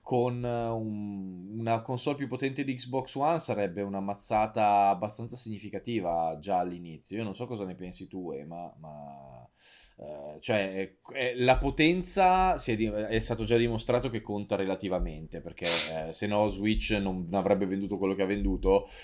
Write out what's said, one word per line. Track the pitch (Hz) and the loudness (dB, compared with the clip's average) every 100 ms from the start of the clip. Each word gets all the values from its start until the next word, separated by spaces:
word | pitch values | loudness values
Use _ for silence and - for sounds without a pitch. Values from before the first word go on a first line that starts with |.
con, | - 123 123 120 | 0 2 2 0
eh, | 120 120 117 | -2 -2 -2
un, | 113 110 104 104 101 95 90 92 110 | -2 -4 -4 -6 -6 -8 -10 -10 -6
una | 113 113 | 0 0
console | 113 123 - 139 | 0 -4 -2 -2
più | 135 | -4
potente | 127 139 135 | -2 -2 -2
di | 135 | -4
Xbox | 123 123 131 131 135 | -6 -4 -4 -4 -2
One | 143 165 | 0 0
sarebbe | 156 104 101 87 | 0 0 -2 -2
una | 98 98 | -4 -4
mazzata | 98 101 - 107 110 113 104 101 101 | -6 -8 -2 0 2 2 4 6 6
abbastanza | 92 107 110 117 123 | 4 -2 -6 -12 -10
significativa | 113 104 104 95 104 113 87 85 82 80 | -10 -10 -8 -8 -2 -2 0 0 0 -2
già | 87 92 | 0 0
all'inizio. | 90 87 85 78 - 98 | 0 -4 -10 -16 -10 -6
Io | |
non | 110 | -6
so | - 123 | -6 -8
cosa | 113 95 | -6 -6
ne | |
pensi | 90 90 90 95 | -8 -12 -12 -12
tu, | 95 87 | -10 -8
Ema, | 69 76 85 85 - | -8 -10 -12 -12 -14
ma, | 78 76 71 69 67 62 62 _ - - - _ | -16 -14 -16 -16 -18 -20 -20 _ -20 -20 -20 _
eh, | 73 73 73 76 | -14 -12 -12 -12
cioè, | - 107 95 | -2 0 0
è, | 95 95 _ - | -2 -6 _ -12
è, | 131 127 123 | -4 -2 2
la | 123 127 | 4 6
potenza | 139 135 156 185 175 - 185 185 185 156 | 4 4 4 4 0 4 6 8 4 2
si | - | 0
è | 110 | 0
di-, | 110 | 0
è | 104 107 113 | 0 0 0
stato | 110 113 | 0 -2
già | 110 117 | 4 4
dimostrato | 117 113 - 120 127 | 4 0 2 2 2
che | 110 | -6
conta | - 104 101 101 | -4 -6 -2 0
relativamente, | 95 92 98 90 87 76 78 82 | 0 0 0 0 -2 -4 -10 -10
perché, | 82 - 87 82 80 80 80 | -12 -4 0 2 0 -4 -6
eh, | |
se | 82 104 | -4 0
no | 104 107 | 4 4
Switch | 95 104 110 - 107 | 2 2 2 2 2
non, | 98 92 85 | 0 -2 0
non | 98 | 0
avrebbe | 92 98 | 4 4
venduto | 98 98 98 98 | 4 0 -2 -2
quello | 95 | 0
che | 95 | 0
ha | 95 | 0
venduto. | 101 98 92 92 101 - - | 2 2 2 6 4 4 -14